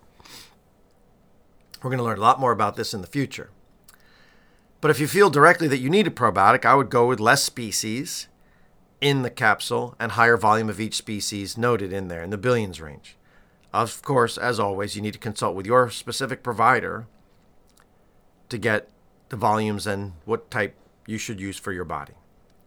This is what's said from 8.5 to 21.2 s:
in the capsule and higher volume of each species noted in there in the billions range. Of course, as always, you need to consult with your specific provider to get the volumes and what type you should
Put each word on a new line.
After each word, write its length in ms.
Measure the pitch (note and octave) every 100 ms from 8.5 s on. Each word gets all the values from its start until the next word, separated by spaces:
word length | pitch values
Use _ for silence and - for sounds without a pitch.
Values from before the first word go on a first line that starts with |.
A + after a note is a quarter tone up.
| _ _ _ _ -
in 220 | C#3+ C#3
the 80 | B2
capsule 640 | - A2+ G2 - A#2+ A#2+ -
and 120 | A2+
higher 260 | G2+ A#2 A#2
volume 320 | G#2+ A2 A2
of 100 | F#2+
each 140 | A2
species 640 | - - G#2+ - G2+ G2 A2+
noted 340 | A#2+ A2+ G2
in 180 | G2 F2+
there 120 | E2+
in 80 | E2+
the 80 | G2+
billions 420 | B2 A#2+ G2+ D#2
range. 380 | D#2 C#2 - _ _ _ _ _ _
Of 280 | G2+ A#2 -
course, 340 | - B2 A#2 -
as 200 | B2 A2
always, 380 | G#2 G2 G2+ G2+
you 60 |
need 100 | G#2
to 80 | G2+
consult 340 | A#2 - A2
with 120 | F2+ G2
your 240 | B2 B2
specific 540 | - - A2+ C3 B2+
provider 640 | B2+ G#2 A#2 B2+ F2+ F#2+ A#2 _ _ _ _ _ _ _ _ _ _ _ _ _ -
to 100 | A#2+
get 300 | A2+ G#2+ - _ _ _ -
the 80 | A2
volumes 500 | A2+ G#2+ G#2+ G#2 G2+
and 280 | G2 G2+ E2
what 260 | - A2+ -
type 280 | A2+ G2+ - _ _ -
you 120 |
should 240 | A2